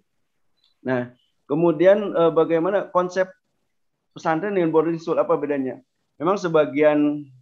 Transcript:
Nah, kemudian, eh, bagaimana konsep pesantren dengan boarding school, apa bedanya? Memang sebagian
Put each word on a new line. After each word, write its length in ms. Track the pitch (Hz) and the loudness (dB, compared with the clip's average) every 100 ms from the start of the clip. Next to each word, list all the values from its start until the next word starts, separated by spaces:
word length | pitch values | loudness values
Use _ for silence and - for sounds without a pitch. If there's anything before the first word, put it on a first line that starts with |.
| _ _ _ _ _ _ _ _ - | _ _ _ _ _ _ _ _ -6
Nah, 260 | 127 123 _ _ _ - | -4 -6 _ _ _ -6
kemudian, 680 | 147 170 151 180 214 196 | 0 0 4 4 4 2
eh, 180 | 151 165 | 0 2
bagaimana 560 | 160 156 165 180 208 - | 2 2 0 0 -2 -2
konsep 380 | 180 180 190 190 _ _ _ _ _ _ _ _ - | -2 -2 -4 -6 _ _ _ _ _ _ _ _ -6
pesantren 400 | 170 160 202 196 | -2 -2 -2 -2
dengan 160 | 165 | 2
boarding 240 | 156 156 165 | 2 0 -4
school, 240 | 165 143 | -4 -2
apa 160 | 151 160 | 0 -2
bedanya? 460 | 143 143 131 - _ _ _ - | -2 -4 -6 -10 _ _ _ -6
Memang 240 | 156 196 | -2 -2
sebagian 880 | 180 160 143 139 151 151 147 147 143 - | 0 0 0 2 2 2 0 -2 -10 -20